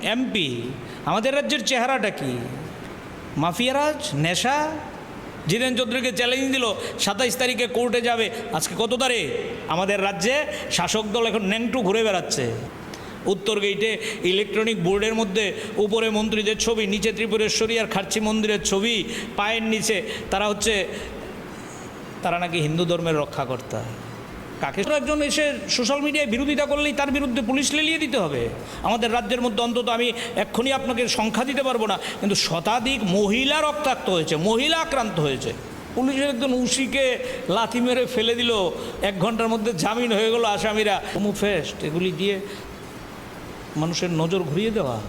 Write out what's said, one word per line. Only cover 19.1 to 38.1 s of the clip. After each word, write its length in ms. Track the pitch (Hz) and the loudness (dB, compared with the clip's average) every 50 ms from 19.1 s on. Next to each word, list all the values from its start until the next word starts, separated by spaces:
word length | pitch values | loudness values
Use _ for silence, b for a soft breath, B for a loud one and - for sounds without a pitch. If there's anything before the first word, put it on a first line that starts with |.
| B B B B - - | B B B B -2 -2
পায়ের 260 | 202 208 226 226 220 220 220 | 0 0 0 0 0 0 0
নিচে। 240 | 220 185 - 220 185 165 B B B B B | 0 2 0 0 0 0 B B B B B
তারা 140 | - 196 208 208 | 0 0 2 0
হচ্ছে, 220 | 208 202 - 226 220 196 185 - B B B B B - - - - - - - - - - - - - - - - - - - - - - | 0 0 2 2 2 2 0 -2 B B B B B -10 -10 -10 -10 -12 -12 -12 -12 -12 -12 -12 -12 -12 -14 -14 -14 -14 -14 -12 -12 -4 -2
তারা 140 | 185 170 175 180 | -2 0 0 -2
নাকি 140 | 175 165 175 151 | 0 0 0 0
হিন্দু 180 | 147 156 170 180 165 | 2 2 2 2 2
ধর্মের 280 | 175 165 165 165 160 151 | 2 2 2 2 2 2
রক্ষাকর্তা। 600 | 143 139 - - 139 120 131 120 - - - 110 117 117 113 - - - - - - - - - - - - - | 2 0 -2 -4 -2 -2 -2 -6 -4 -6 -6 -6 -6 -6 -8 -10 -12 -12 -12 -12 -12 -12 -12 -12 -12 -12 -8 -4
কাকে? 180 | - 143 - 190 202 - 302 294 | -4 -4 -2 -2 0 2 2 0
একজন 200 | 247 254 302 302 294 285 | 2 2 2 2 2 2
এসে 160 | - 302 302 294 277 226 - - - | 2 2 2 2 0 -2 -4 -2 0
সোশ্যাল 240 | - 247 208 277 285 285 | 0 2 2 2 0 0
মিডিয়ায় 240 | 294 277 302 294 233 208 | 0 2 0 0 2 0
বিরোধিতা 320 | 233 285 277 294 269 294 262 | 0 2 2 2 2 2 2
করলেই 220 | 285 294 294 294 277 - | 2 2 2 0 2 0
তার 100 | 277 277 254 285 | 0 2 2 0
বিরুদ্ধে 240 | 285 269 233 269 247 208 | 0 0 0 0 0 2
পুলিশ 180 | 262 269 277 - 277 302 | 2 2 2 2 2 2
লেলিয়ে 220 | 311 311 320 320 311 | 2 2 2 0 0
দিতে 140 | 277 226 254 190 | 0 0 0 0
হবে। 180 | 156 143 127 117 113 - - B B B B B 170 | 2 0 0 -2 -2 -4 -6 B B B B B 0
আমাদের 220 | 214 240 220 233 220 240 | 2 2 2 2 2 0
রাজ্যের 240 | 220 202 240 247 240 | 0 0 -2 0 0
মধ্যে 160 | 247 208 214 233 233 | 0 0 0 0 0
অন্তত 200 | 233 240 240 240 233 226 | 0 0 0 0 0 2
আমি 100 | 240 240 220 233 B B B - 208 | 2 0 0 -2 B B B -2 -2
এক্ষুনি 260 | - - - 240 269 269 262 | 0 0 0 2 2 2 0
আপনাকে 220 | 269 - 247 226 247 226 - - | 0 0 0 0 0 0 2 0
সংখ্যা 280 | 214 220 220 220 254 262 | 0 0 2 0 0 0
দিতে 140 | 277 254 269 262 | 0 0 0 2
পারবো 180 | 254 240 220 214 | 2 2 2 2
না, 60 | 196 170 B B B B | 0 -2 B B B B
কিন্তু 160 | - 220 196 - - - | 0 2 2 2 2 0
শতাধিক 520 | 160 170 160 214 220 247 220 262 269 262 220 185 175 202 | 0 0 2 2 2 2 2 0 0 0 2 2 4 4
মহিলা 400 | 208 196 208 240 269 277 294 311 | 4 4 4 4 4 4 4 4
রক্তাক্ত 460 | 302 302 294 302 294 269 254 254 - - 190 | 2 2 0 2 0 0 0 0 2 2 2
হয়েছে, 200 | 170 156 156 165 151 165 208 | 2 2 2 0 2 2 4
মহিলা 280 | 226 226 269 302 330 330 320 | 4 4 4 4 2 2 0
আক্রান্ত 320 | 320 277 269 240 214 175 170 151 | 0 0 0 0 0 0 0 0
হয়েছে। 260 | 147 135 123 117 117 - - - - - - - - - | 2 0 0 -2 -4 -6 -6 -10 -12 -12 -14 -14 -6 -2
পুলিশের 340 | 233 254 269 277 262 277 285 277 | 2 2 2 2 2 2 0 0
একজন 180 | 233 269 269 247 254 247 | 0 0 2 2 2 2
উশিকে 420 | 240 - 262 269 220 - 277 269 254 247 208 B B B B B - 175 | 0 0 -2 -2 -2 0 0 2 2 0 -2 B B B B B 0 0
লাথি 240 | 220 226 208 - 247 240 | 0 0 0 0 0 2
মেরে 180 | 247 247 233 - - | 2 2 2 0 0